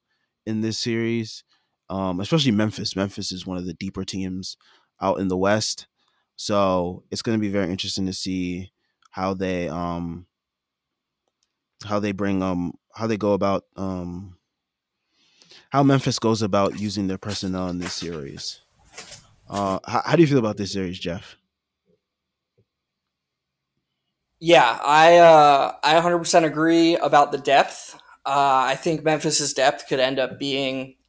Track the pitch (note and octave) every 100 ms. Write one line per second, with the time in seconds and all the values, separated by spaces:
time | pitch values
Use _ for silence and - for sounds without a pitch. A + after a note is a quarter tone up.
0 | _ _ _ _ - A2 A2 G#2+ B2 A2+
1 | A2+ A#2 A2 - _ _ _ _ - F#2+
2 | F#2+ F2+ G#2 E3 C3+ G#2 G#2+ - A2 F#2
3 | G2 G2+ G2 F#2 F2 F2+ F2+ D#2+ F#2+ F#2+
4 | F#2+ G2 F#2+ F#2 F#2 - _ _ _ -
5 | F#2+ - F#2+ F#2 F#2+ G#2+ - - - _
6 | _ _ _ - - G2+ G2 F#2 F2 F2+
7 | - G2+ - A2 G#2 G2+ F#2 F#2 G2 -
8 | F#2 F#2 G2 F#2 F2+ F2+ F#2 _ _ _
9 | _ - F#2+ F#2+ F#2 F2+ E2+ D#2+ F2 E2+
10 | F2 E2+ F#2 _ _ _ _ _ _ _
11 | _ _ _ _ _ _ _ _ G#2 G#2
12 | G#2 G2 G2+ F#2+ F#2 F2+ F2 - _ -
13 | A2+ G#2+ G#2 G2 G2 F#2+ - - F#2+ F#2
14 | F2 F2 G2 F2+ _ _ _ _ _ _
15 | _ _ _ _ _ - _ C3+ C#3 C3+
16 | C3 A#2+ A2+ A2 G#2+ G2+ G2 B1 G#2 G2+
17 | F#2+ F#2+ G#2+ G2 G2 F#2 F#2 F2 F2 -
18 | E2 E2+ C#2 - - - _ _ _ -
19 | - - - _ - G2 G2 F#2+ - A2+
20 | - D#3 D#3 C#3 G#2+ G#2 G2+ G2 F#2 F#2
21 | F2+ E2+ - - _ _ _ _ _ _
22 | _ _ _ _ _ _ _ _ _ _
23 | _ _ _ _ _ _ _ _ _ _
24 | _ _ _ _ D#3+ E3+ A#2+ A2+ - D3+
25 | E3 F3 E3+ D#3 D3 C#3 C#3 - D3 E3
26 | E3+ F3 E3 F3+ D#3+ D3 D#3+ E3 E3 E3+
27 | C#3+ D3 C#3+ C#3+ C3+ C#3 - - - -
28 | _ - - C#3 C#3 C3 B2+ C3+ F3+ D#3
29 | D#3 D3+ D#3 D3 C#3+ - C3 D3 - C#3
30 | B2+ C3+ B2+ B2 C#3 C#3 C3+ C3+ C3 -